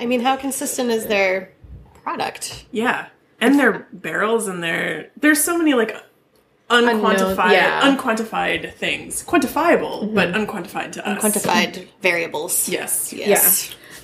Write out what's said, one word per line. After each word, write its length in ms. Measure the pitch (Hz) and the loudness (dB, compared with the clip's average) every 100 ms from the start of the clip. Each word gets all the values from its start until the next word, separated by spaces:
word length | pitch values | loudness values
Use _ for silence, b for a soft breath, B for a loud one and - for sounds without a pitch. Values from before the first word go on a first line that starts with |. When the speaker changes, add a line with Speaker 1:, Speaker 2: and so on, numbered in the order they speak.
Speaker 1:
I 40 | |
mean, 160 | 240 247 | -2 0
how 160 | 240 269 | 2 0
consistent 540 | 269 247 285 - 247 | -2 -6 -6 -4 0
is 160 | 226 208 | -2 0
their 460 | 208 190 190 185 _ - - - - | 0 2 0 -4 _ -20 -20 -20 -14
product? 640 | - 320 - - - - - | -8 -6 -6 -6 -12 -12 -10
Speaker 2:
Yeah. 340 | 208 247 147 - _ _ - | -4 -2 -2 -6 _ _ 0
And 180 | 233 285 | 4 6
their 280 | 247 180 - | 4 2 -6
barrels 580 | 180 165 165 208 226 202 | -14 -8 -2 0 0 -2
and 140 | 180 | -4
their, 480 | 170 170 175 165 - - | -2 -2 -2 -6 -10 0
there's 240 | 302 302 | 2 4
so 140 | - 339 | 2 2
many, 160 | 311 | 2
like, 240 | 254 220 - - _ _ _ _ _ - | 4 2 -4 -14 _ _ _ _ _ 0
unquantified, 640 | 240 240 220 220 196 190 | 4 4 4 2 2 2
Speaker 3:
Unknown, 200 | 190 185 | 2 4
yeah. 440 | 190 165 156 277 269 | 4 4 2 2 2
Speaker 2:
unquantified 760 | 254 220 220 180 175 170 165 | 0 -2 -2 -2 -2 -2 -6
things. 500 | - 175 143 165 - | -6 -6 -6 -8 -10
Quantifiable, 920 | - 339 240 285 330 262 156 - 208 | 0 0 0 0 2 2 0 -6 -4
but 140 | 214 175 | 0 0
Speaker 3:
Mm-hmm. 160 | 196 208 | 0 -4
Speaker 2:
unquantified 420 | 208 175 170 - | -6 -8 -10 -10
to 160 | 180 - | -8 -6
us. 160 | 202 | -2
Speaker 1:
Unquantified 640 | 214 208 - 175 170 185 180 _ | 0 0 0 2 0 -4 -16 _
variables. 680 | 185 170 165 147 170 - - | 0 0 -4 -6 -4 -4 -2
Speaker 2:
Yes. 460 | 156 - - - | -4 -4 -4 -6
Speaker 1:
Yes. 560 | - 208 185 185 - - | -6 2 4 4 2 -2
Speaker 3:
Yeah. 60 | - B B | -12 B B